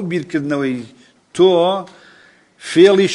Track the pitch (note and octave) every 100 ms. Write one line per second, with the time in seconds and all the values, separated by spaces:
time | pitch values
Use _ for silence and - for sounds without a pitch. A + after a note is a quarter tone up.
0 | F3+ F3 - D#3 C#3+ C#3+ C3+ B2 A#2+ -
1 | _ _ _ - F#3 F3 F3+ G3 E3+ -
2 | _ _ _ _ _ _ - E3 G3 G3
3 | F#3+